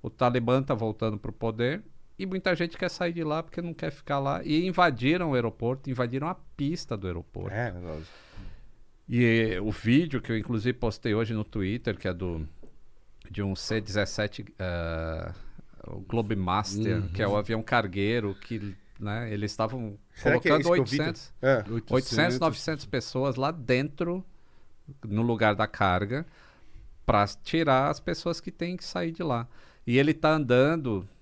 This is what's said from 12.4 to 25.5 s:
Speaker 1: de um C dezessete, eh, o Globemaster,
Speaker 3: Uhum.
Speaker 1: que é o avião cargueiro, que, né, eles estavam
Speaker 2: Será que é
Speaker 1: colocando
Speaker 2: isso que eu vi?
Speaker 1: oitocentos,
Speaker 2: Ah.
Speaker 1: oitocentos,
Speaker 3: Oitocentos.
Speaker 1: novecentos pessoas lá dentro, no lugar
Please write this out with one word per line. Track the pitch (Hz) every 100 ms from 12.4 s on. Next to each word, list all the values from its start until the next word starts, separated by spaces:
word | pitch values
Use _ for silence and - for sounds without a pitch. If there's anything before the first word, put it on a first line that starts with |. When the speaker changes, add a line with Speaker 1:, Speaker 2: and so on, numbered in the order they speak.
| 73 - - - - - - - -
Speaker 1:
de | -
um | 98 95
C | - 110
dezessete, | 107 101 95 - 107 - - -
eh, | 92 87 82 82 80 80 82 92 - - - - -
o | 87
Globemaster, | 95 113 104 107 90 95 98 101 110 -
Speaker 3:
Uhum. | 92
Speaker 1:
que | 90
é | 104
o | 104
avião | 104 113
cargueiro, | 113 120 107 95 101 117 104 95
que, | - 113 101 95 - -
né, | 104 107 117
eles | 104 104
estavam | - 110 127 110 101 -
Speaker 2:
Será | - 160 147
que | -
é |
Speaker 1:
colocando | 151
Speaker 2:
isso | 156
que | 175
eu | 127
vi? | 143
Speaker 1:
oitocentos, | 156 - - -
Speaker 2:
Ah. | 131 127
Speaker 1:
oitocentos, | 101 117 -
Speaker 3:
Oitocentos. | 127 135 123 170 190
Speaker 1:
novecentos | 165 - - 147 -
pessoas | 135 - 127 139 131
lá | 139
dentro, | 165 120 127 139 - 175 180 180 - - - - - - -
no | 110 104
lugar | 120 113 110